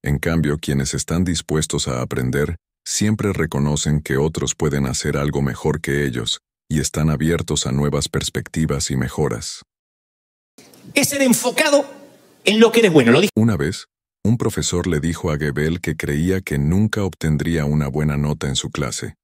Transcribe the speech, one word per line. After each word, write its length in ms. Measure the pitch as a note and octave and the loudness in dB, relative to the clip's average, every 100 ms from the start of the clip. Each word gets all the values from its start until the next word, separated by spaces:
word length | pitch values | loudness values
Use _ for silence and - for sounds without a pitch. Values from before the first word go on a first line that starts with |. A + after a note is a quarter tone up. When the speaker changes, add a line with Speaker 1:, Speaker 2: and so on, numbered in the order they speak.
Speaker 1:
En 160 | - C#2+ | -2 -2
cambio, 380 | E2+ E2 D2 D2+ | 0 0 0 -2
quienes 360 | - C#2 C2+ | 0 -2 0
están 320 | C#2+ - E2+ F#2 | -4 -2 -2 0
dispuestos 640 | E2+ - D#2 D2+ - - | -2 -2 -2 0 -2 -2
a 140 | B1 | -4
aprender, 540 | A#1+ - B1+ C#2 D2 E2 _ _ - | -4 -2 -2 0 -2 -4 _ _ -8
siempre 480 | - G#2 A2 G#2 | -2 0 0 0
reconocen 680 | F#2+ E2 C#2 C#2+ D2 D#2 D2+ | 0 -2 0 0 0 0 0
que 160 | - C2+ | 0 0
otros 380 | D2+ D#2+ C2+ - | 0 -2 -6 -2
pueden 300 | D#2 C#2+ C2+ | 0 0 -2
hacer 320 | C#2 D2+ C#2+ | -2 -2 -2
algo 240 | D2 C#2+ | -2 0
mejor 400 | C#2 - - D2 | -2 -2 -2 -2
que 240 | - C#2+ C#2+ | -2 -2 0
ellos, 340 | A#1+ A1+ - _ _ _ | -2 -4 -6 _ _ _
y 100 | D2+ | -2
están 300 | C2+ - D#2 | 0 0 0
abiertos 560 | C#2+ D#2 E2+ - D2 - | 2 0 0 0 -2 -2
a 60 | |
nuevas 360 | C2+ C#2+ C#2+ - | 0 0 0 -2
perspectivas 840 | - - - - - D#2 C#2+ - | -4 -4 -6 -6 -2 0 0 -2
y 40 | C2+ | -2
mejoras. 680 | B1+ - D2 A1+ - - - _ _ _ _ _ _ _ _ - - - - | -4 -2 -2 -2 -8 -12 -18 _ _ _ _ _ _ _ _ -20 -20 -20 -4
Speaker 2:
Es 160 | - C#4 | 0 0
ser 140 | C#4+ | 2
enfocado 600 | C4 - B3 - D#4 C#4+ C#4+ - - - _ _ - | 2 2 0 0 4 4 2 -10 -20 -20 _ _ 0
en 140 | G#3+ | 6
lo 120 | A3+ | 6
que 100 | A3+ | 6
eres 120 | A3 | 6
bueno, 180 | D#3 A#2 | 6 6
lo 80 | C3 | 4
dije. 120 | G3+ - | 4 2
Speaker 1:
Una 220 | A2+ F#2 | 2 2
vez, 300 | C#2+ - - _ _ _ | -2 -4 -12 _ _ _
un 140 | G2 A2+ | 0 0
profesor 500 | A2+ - D2 F2 F2 | 0 -2 -2 0 0
le 120 | D#2 | 0
dijo 320 | E2 D#2+ F2+ | 0 -2 -2
a 60 | D2+ | -2
Gebel 440 | C2+ C2 D#2 D#2+ | -2 0 -2 -2
que 160 | - D#2 | -4 -4
creía 440 | - D2 F2 F#2 | -2 0 2 0
que 160 | - C#2+ | -2 0
nunca 460 | C#2+ F2+ G#2+ G#2+ | 2 2 2 0
obtendría 640 | G2 - D#2+ D2+ D#2+ E2 D2 | -4 -2 0 0 0 0 0
una 220 | D2+ C#2+ | 0 0
buena 300 | C2+ D2+ C#2+ | 0 0 0
nota 300 | D2 D2+ C#2+ | -2 -2 -4
en 80 | C2+ | -4
su 140 | - | -6
clase. 460 | - C2 - - - | -4 -4 -4 -10 -14